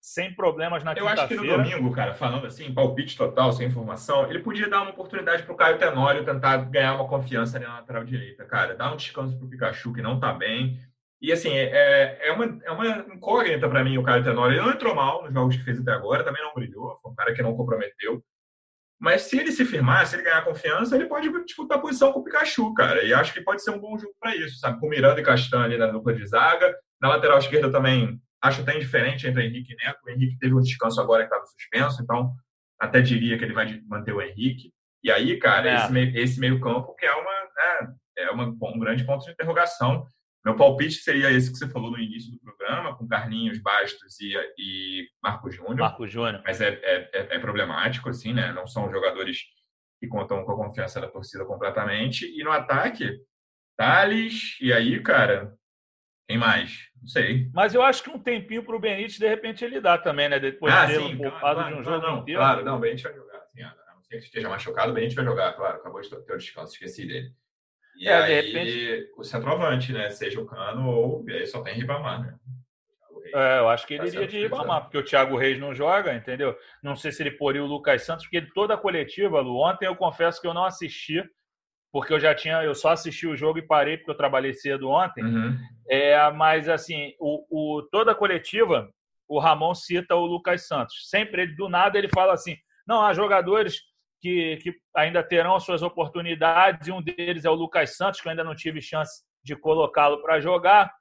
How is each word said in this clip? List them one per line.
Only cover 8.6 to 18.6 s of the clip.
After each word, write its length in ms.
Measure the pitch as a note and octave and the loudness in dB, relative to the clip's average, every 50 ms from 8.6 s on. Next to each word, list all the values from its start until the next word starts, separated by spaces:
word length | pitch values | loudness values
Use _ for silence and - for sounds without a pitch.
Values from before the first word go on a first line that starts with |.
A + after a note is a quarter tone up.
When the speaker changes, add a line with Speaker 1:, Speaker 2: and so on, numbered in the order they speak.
| F#2+ F2+ F#2 | 0 -2 -2
Speaker 2:
Dá 160 | G2 A#2+ C#3 | -4 -4 -4
um 40 | D3+ - | -4 -6
descanso 400 | - - - C#3+ C3 C3 C3 - | -10 -10 -8 -6 -6 -6 -6 -6
pro 100 | - B2+ | -8 -12
Pikachu, 460 | B2+ B2 A#2+ G2 - - - B2+ A#2+ | -8 -4 -4 -4 -4 -4 -8 -8 -8
que 80 | - | -6
não 180 | A#2+ A2 B2+ B2+ | -4 -2 -2 0
tá 140 | B2 - G2 | 0 -2 -2
bem. 460 | - - G#2+ A2+ A#2+ C3 C3 B2+ - - - _ _ _ _ _ _ | -2 -4 -4 -2 -2 -2 -4 -4 -6 -12 -20 _ _ _ _ _ _
E, 100 | - D3+ | 0 0
assim, 200 | E3 E3+ - E3 | 0 0 0 0
é, 180 | C#3 C3+ C3+ B2+ | 0 0 0 2
é, 560 | - C#3+ C#3+ C#3+ C#3 C#3 C#3 C3+ - - D3 D3+ | 4 6 6 8 8 6 6 4 2 -4 -2 -2
é 20 | |
uma, 280 | D#3+ G#3+ A#3 A3+ - - - | 0 0 -2 -4 -4 -8 -10
é 80 | E3 | -10
uma 160 | D#3+ F3 A3 A3+ A3 G3+ - - G3 | -6 -4 -2 -2 -2 -4 -8 -12 -16
incógnita 560 | F#3 - G3 A3 B3 A#3 F3+ D#3+ C#3 C3 C#3 | -10 -2 2 2 2 4 2 0 0 0 2
pra 140 | B2 C3+ B2+ | 2 2 2
mim 120 | C3 C3+ C3 | 2 2 0
o 20 | B2+ | 2
Caio 200 | C3 B2 B2 B2 | 4 4 4 4
Tenório. 320 | B2+ A#2 A#2 A#2+ B2 C3+ | 2 2 4 4 4 4
Ele 60 | D#3+ - | 4 2
não 60 | A#3+ | 2
entrou 240 | - - C4 A#3 G3 | 0 2 0 0 2
mal 280 | D3 C3+ C3+ C3+ - - | 2 2 0 0 -2 -6
nos 80 | D3+ | -4
jogos 240 | C3 C3 B2+ B2+ B2+ | -2 2 2 2 2
que 80 | B2+ - | 0 -2
fez 160 | - B2 A2+ | -4 -4 -4
até 120 | B2+ B2 | -2 -2
agora, 320 | A2 G2+ - G#2 C3 D3 D#3+ | -2 -2 0 -2 0 0 0
também 180 | D#3 C#3 D3 | -2 -4 -6
não 120 | D3+ D3+ D3+ | -8 -8 -8
brilhou, 420 | B2+ A2 F#2+ G2 - - F#2+ - - | -8 -10 -10 -10 -12 -12 -12 -14 -14
foi 120 | _ B2 | _ -18
um 40 | - | -6
cara 160 | - - A#2 | -4 -2 -2
que 120 | A#2 B2 A#2+ | -2 0 -2
não 120 | A2+ A2+ | -2 -2
comprometeu. 680 | A2+ A#2 B2 A#2 G#2+ G2+ G2+ - _ F#2+ G#2+ A#2 B2+ _ _ _ _ _ _ _ _ | -2 -2 -2 -2 -2 -4 -6 -8 _ -6 -6 -6 -6 _ _ _ _ _ _ _ _